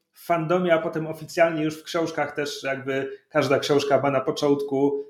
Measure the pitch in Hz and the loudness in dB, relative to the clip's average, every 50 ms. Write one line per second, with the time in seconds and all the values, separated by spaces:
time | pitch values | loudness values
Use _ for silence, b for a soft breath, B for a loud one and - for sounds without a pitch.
0 | _ _ _ - - - 170 165 160 156 175 185 180 175 165 156 160 165 160 160 | _ _ _ -12 -2 -2 0 0 2 2 2 2 4 4 2 2 2 -2 -4 -4
1 | 160 156 160 - 160 - - 180 165 170 165 156 151 156 151 - - - - 170 | -4 -6 -8 -10 -12 -6 2 2 4 4 4 0 -2 -2 -4 -6 -8 -6 -2 -2
2 | 165 156 160 156 147 143 - 151 147 143 - - - 139 135 135 127 135 135 135 | -2 -2 -2 -4 -4 -4 -4 -4 -6 -6 -6 -6 -6 -4 -4 -4 -4 -2 -2 -2
3 | 139 139 B B B _ - 156 135 131 139 127 - - 147 139 - 143 139 127 | -2 -4 B B B _ 0 0 2 4 2 2 2 2 2 2 4 4 2 2
4 | 139 143 139 131 - - 143 - 147 147 143 143 139 - 143 135 139 143 139 139 | 2 2 0 0 0 -2 -2 0 2 2 2 2 0 -2 0 0 2 0 0 -2
5 | 139 - | -6 -10